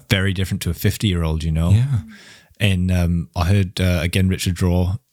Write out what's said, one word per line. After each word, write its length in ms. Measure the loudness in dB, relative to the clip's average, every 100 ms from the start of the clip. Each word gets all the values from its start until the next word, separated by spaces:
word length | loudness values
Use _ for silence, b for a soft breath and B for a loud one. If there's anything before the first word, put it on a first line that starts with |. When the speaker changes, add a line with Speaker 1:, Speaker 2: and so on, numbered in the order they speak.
| 0
Speaker 1:
Very 220 | 0 0
different 280 | -2 -4 -4
to 80 | -4
a 40 |
fifty-year-old, 720 | -2 -2 0 -2 0 0 -2
you 80 | -2
know? 180 | 0 4
Speaker 2:
Yeah. 300 | 4 2 -2 -4 B B B B -4
Speaker 1:
And, 320 | -2 0 0
um, 400 | 0 0 -2 -4 -4
I 80 | 2
heard, 340 | 2 0 0
uh, 200 | 0 0
again, 260 | 0 0 0
Richard 280 | 0 -2 0
Rohr 420 | 0 2 0 -4 _